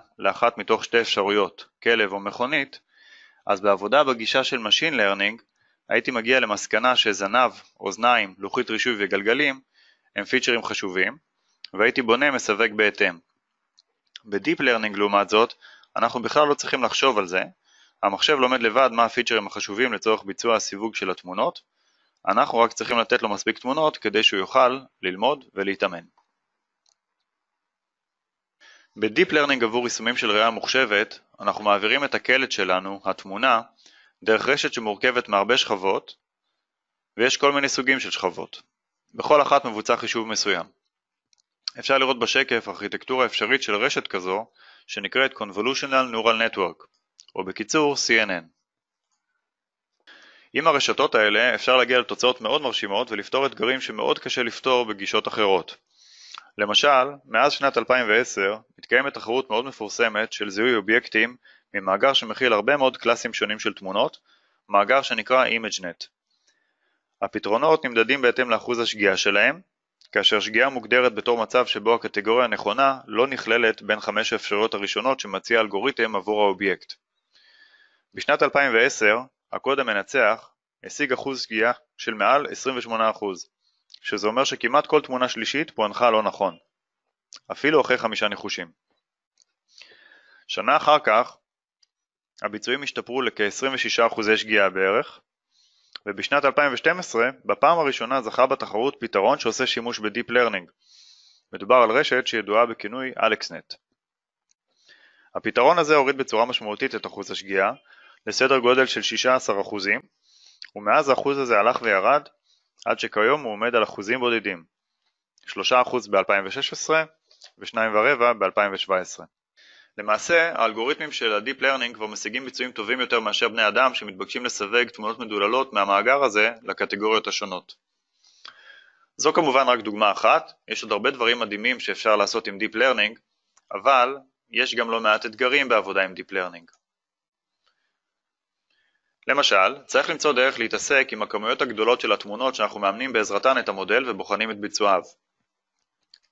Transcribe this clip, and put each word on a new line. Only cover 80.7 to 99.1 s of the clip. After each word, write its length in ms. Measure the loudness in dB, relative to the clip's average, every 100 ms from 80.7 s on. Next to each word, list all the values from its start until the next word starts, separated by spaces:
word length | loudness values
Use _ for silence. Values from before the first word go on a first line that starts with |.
| _
השיג 300 | -12 -6 -2
אחוז 280 | -2 -4 -8
שגיאה 300 | -6 0 0 0 _ -14
של 160 | -8
מעל 320 | 0 2 2 0
עשרים 260 | -8 -6 -6
ושמונה 320 | -4 -2 0
אחוז, 400 | -2 -6 -8 -14 _ _ _ _ -14
שזה 260 | -8 -4 -2
אומר 160 | 0
שכמעט 440 | -2 -2 0 0 2
כל 140 | 0
תמונה 280 | 0 -4 -2
שלישית 420 | -4 -4 -4 -4
פוענחה 380 | -2 -2 2 4
לא 140 | 4
נכון, 340 | 2 0 -2 -4 _ _ _ _ _ _ _ -18 -14
אפילו 300 | -4 2 2
אחרי 160 | 2 0
חמישה 300 | -2 -2 -4
ניחושים. 440 | -4 -8 -10 -12 _ _ _ _ _ _ _ _ _ _ -20 -20 _ _ _ _ _ -10
שנה 300 | -4 0 2
אחר 220 | 4 4
כך, 340 | 4 2 2 -6 _ _ _ _ _ _ _ _ _ -10
הביצועים 420 | -10 -8 -4 -4
השתפרו 380 | -6 -10 -6 -4
לכעשרים 520 | -4 -2 -4 -2 -4
ושישה 340 | -4 -2 2 2
אחוזי 300 | 2 2 2
שגיאה 320 | 2 2 2
בערך, 500 | 2 0 0 -2 -10 _ _ _ _ _ _ _ -16 -12
ובשנת 400 | -8 -2 2 2
אלפיים 280 | 2 0
ושתים 260 | 2 0 -2
עשרה, 300 | -2 -2 -2 -2 -6
בפעם 340 | 2 2 4
הראשונה 420 | 0 -2 -4 -4
זכה 240 | -2 0 2
בתחרות 500 | 0 -4 -4 -4 -4
פתרון 400 | -2